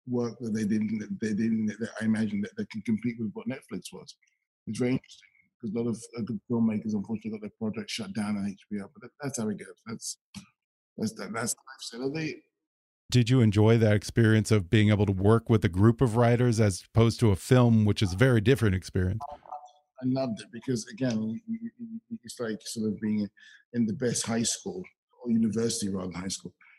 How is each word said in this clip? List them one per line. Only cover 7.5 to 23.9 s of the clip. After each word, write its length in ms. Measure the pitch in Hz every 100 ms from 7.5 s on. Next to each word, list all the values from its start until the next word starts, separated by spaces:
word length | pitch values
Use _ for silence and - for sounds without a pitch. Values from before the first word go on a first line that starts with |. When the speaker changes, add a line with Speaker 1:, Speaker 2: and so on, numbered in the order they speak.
| -
Speaker 1:
projects 360 | 110 107 101
shut 180 | - 98
down 240 | 104 104 104
on 100 | 101
H 100 | 95 -
B 100 | 104
O, 80 | 98
but 100 | -
that, 80 | - -
that's 180 | 143 120
how 80 | 107
it 100 | 98
goes. 100 | 98 - 110
That's, 320 | 113 - - _ - - _ _ _ _ -
that's, 160 | 110
that, 180 | - 98
that's 220 | 113 117 -
life. 260 | - -
So 280 | - 117 135
they 320 | 160 156 - _ _ _ _ _ _ -
Speaker 2:
Did 180 | 127 117
you 120 | 131
enjoy 360 | 110 101 110 117
that 140 | 110
experience 580 | 104 - - 110 110 104
of 180 | 107 82
being 200 | 110 104
able 160 | 101 98
to 60 |
work 380 | 95 101 113 -
with 160 | 110 92
a 40 |
group 300 | 90 110 117
of 160 | 131 113
writers 440 | 120 117 123 110
as 220 | 104 87 -
opposed 260 | 113 113 -
to 120 | 110
a 40 | 95
film, 480 | - 127 120 113
which 180 | 104 101
is 120 | 98
a 40 | 92
very 220 | 131 117
different 360 | 104 - 107 92
experience? 460 | - 95 92 107 -
Speaker 1:
I 760 | - - - - _ _ - 127
loved 340 | 131 127 98
it 80 | -
because, 340 | 117 - 117 -
again, 340 | 104 127 110
you, 200 | 110 113 113
you, 240 | - 117 - 113 113 -
you, 100 | -
it's 160 | 113 -
like 200 | 113 104
sort 320 | - 113 110
of 80 | 95
being 260 | 107 107 101 - - - _
in 120 | 120
the 80 | 110